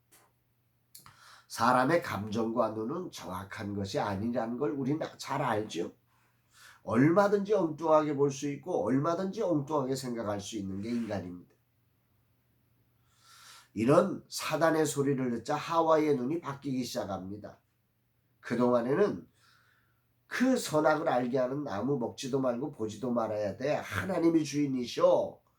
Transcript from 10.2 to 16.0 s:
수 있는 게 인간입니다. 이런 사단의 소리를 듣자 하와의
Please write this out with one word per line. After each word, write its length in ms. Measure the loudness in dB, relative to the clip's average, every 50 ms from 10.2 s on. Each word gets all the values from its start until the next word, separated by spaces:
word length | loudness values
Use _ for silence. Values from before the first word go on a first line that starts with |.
| -4 -4 -4 -6
수 160 | -6 -8 -8
있는 260 | -8 -6 -6 -6 -6 -6
게 80 | -4
인간입니다. 640 | -4 -4 -4 -4 -6 -6 -6 -10 -12 -14 -18 _ _ _ _ _ _ _ _ _ _ _ _ _ _ _ _ _ _ _ _ _ _ _ _ _ _ _ _ _ _ _ _ _ _ _ _ _ -20 -20 -20 -20 -20 -20 -20 _ _
이런 500 | -2 2 6 6 6 6 4 -2 -6 -10 _
사단의 560 | -10 -8 -4 -2 0 2 4 4 4 4 2
소리를 460 | 0 0 0 0 2 2 0 0 -2
듣자 260 | -2 -4 -2 -4 -4
하와의 600 | -4 -2 0 0 2 4 6 4 4